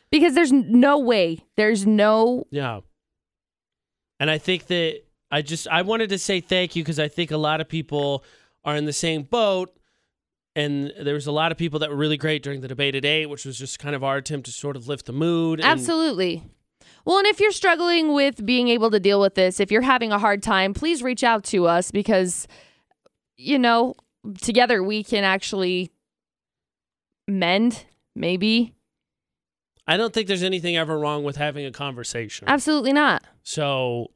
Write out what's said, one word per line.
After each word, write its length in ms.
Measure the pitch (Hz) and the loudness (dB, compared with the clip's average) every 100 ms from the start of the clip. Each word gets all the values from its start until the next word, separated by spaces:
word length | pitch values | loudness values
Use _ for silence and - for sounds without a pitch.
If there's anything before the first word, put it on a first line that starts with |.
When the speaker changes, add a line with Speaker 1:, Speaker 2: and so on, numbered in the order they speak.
| _ | _
Speaker 1:
Because 240 | 302 339 | 4 4
there's 180 | 269 320 | 4 4
n-, 140 | 277 190 | 4 6
no 300 | 240 262 294 | 6 6 6
way. 460 | 247 226 170 165 - - | 4 2 2 -2 -6 0
There's 300 | 214 220 196 | 2 2 2
no 600 | 214 208 220 226 247 - | 4 4 6 4 2 -4
Speaker 2:
Yeah. 300 | 143 135 107 - _ _ _ _ _ _ _ _ _ _ _ _ - | -6 -6 -8 -14 _ _ _ _ _ _ _ _ _ _ _ _ -4
And 100 | 147 | -2
I 80 | 156 | 0
think 280 | 165 185 - | 0 -4 -2
that 380 | 180 165 151 - _ _ | -2 -2 -4 -12 _ _
I 100 | 147 | -4
just, 260 | 143 160 - | -2 -6 -2
I 140 | 160 | 0
wanted 260 | 185 226 220 | 0 0 -2
to 80 | 190 | -4
say 220 | - 190 | -2 -4
thank 340 | - 185 180 | 0 0 0
you 80 | 170 | -4
'cause 140 | 156 151 | -4 -4
I 80 | 151 | -4
think 240 | 160 170 | -4 -4
a 80 | 156 | -2
lot 220 | 151 156 | -2 -2
of 80 | 156 | -4
people 560 | 160 151 147 143 139 - _ _ _ | -8 -6 -4 -2 -4 -8 _ _ _
are 120 | - 147 | -6 -4
in 80 | |
the 80 | 151 | -4
same 300 | 147 165 156 | -2 -2 -4
boat, 520 | 139 240 214 185 185 _ _ _ _ _ _ _ _ | -2 0 0 0 -4 _ _ _ _ _ _ _ _
and 380 | - 147 143 143 - | -4 -2 -2 -6 -6
there 140 | 143 | -6
was 120 | 147 143 | -4 -4
a 60 | |
lot 180 | 147 165 | -2 -2
of 40 | 160 | -2
people 220 | 170 147 | -4 -4
that 100 | 151 | -4
were 80 | 147 | -2
really 220 | 151 151 | -2 0
great 240 | 156 151 | -2 -4
during 180 | 143 139 | -6 -10
the 80 | 131 | -10
debate 260 | 127 143 | -4 -4
at 120 | 135 143 | -2 0
eight, 200 | 156 151 | 0 -2
which 200 | 143 135 | -8 -12
was 100 | 117 | -12
just 200 | 131 - | -12 -12
kind 160 | 143 | -8
of 100 | 143 | -4
our 140 | 135 139 | -2 -4
attempt 260 | 135 147 120 | -4 -8 -10
to 60 | |
sort 240 | - 143 135 | -10 -10 -10
of 100 | 120 | -10
lift 180 | 143 - | -10 -8
the 60 | |
mood. 460 | 127 165 170 165 160 | -4 0 0 0 0
And 60 | 208 | 0
Speaker 1:
Absolutely. 760 | 311 208 320 320 190 185 165 - _ _ _ _ _ - | 0 0 -2 0 -2 -4 -4 -12 _ _ _ _ _ 0
Well, 100 | 370 | 2
and 100 | 403 | 2
if 140 | - | 2
you're 120 | 415 | 2
struggling 600 | 381 392 330 349 339 311 | 2 2 2 2 2 2
with 320 | 285 277 - | 2 2 0
being 240 | 202 247 247 | 0 2 2
able 220 | 233 220 | 2 2
to 100 | 208 | 2
deal 180 | 185 202 | 4 4
with 140 | 196 190 | 4 4
this, 240 | 185 185 | 2 2
if 100 | 196 | 0
you're 80 | 214 | 2
having 320 | 254 254 226 | 2 0 0
a 60 | 202 | 0
hard 240 | 214 202 | 2 0
time, 320 | 226 196 190 | 0 0 0
please 280 | 196 311 330 | -2 -2 -2
reach 220 | 247 247 | -2 0
out 200 | 240 226 | 2 0
to 220 | - 202 170 | 0 2 4
us 240 | 170 185 | 2 0
because, 560 | 202 208 196 185 175 - - - _ _ _ _ _ _ _ | -2 2 2 2 -4 -10 -18 -20 _ _ _ _ _ _ _
you 200 | 127 277 | -2 2
know, 360 | 247 233 254 - _ _ - 185 | 4 2 2 -4 _ _ -16 -8
together 400 | - 220 247 226 | -2 2 4 2
we 200 | 190 214 | 0 -4
can 220 | 208 214 | -2 0
actually 680 | 196 190 - 202 185 180 180 _ _ _ _ _ _ _ _ _ _ _ _ _ - | 0 0 -2 -4 -2 -2 -4 _ _ _ _ _ _ _ _ _ _ _ _ _ -6
mend, 600 | 196 175 190 233 233 - _ _ | 0 2 4 2 0 -8 _ _
maybe. 600 | - 165 180 214 226 233 - _ _ _ _ _ _ _ _ _ _ - | -6 -2 0 2 2 0 -6 _ _ _ _ _ _ _ _ _ _ -2
Speaker 2:
I 100 | 170 | 0
don't 160 | 226 | 0
think 160 | 226 196 | -2 -2
there's 140 | 190 | -2
anything 340 | 185 185 175 170 | -2 -2 -2 -2
ever 220 | 156 156 | -2 -2
wrong 260 | 147 147 | -2 -4
with 120 | 143 143 | -6 -4
having 280 | 147 143 | -4 -6
a 80 | 139 | -10
conversation. 720 | 117 143 123 113 117 110 - - | -10 -10 -10 -10 -10 -10 -6 -2
Speaker 1:
Absolutely 460 | 277 294 302 247 | 0 2 0 2
not. 320 | 285 294 175 - _ | 2 2 0 -4 _
Speaker 2:
So 680 | - - 143 135 127 120 113 | -12 -6 -2 -2 -2 -4 -8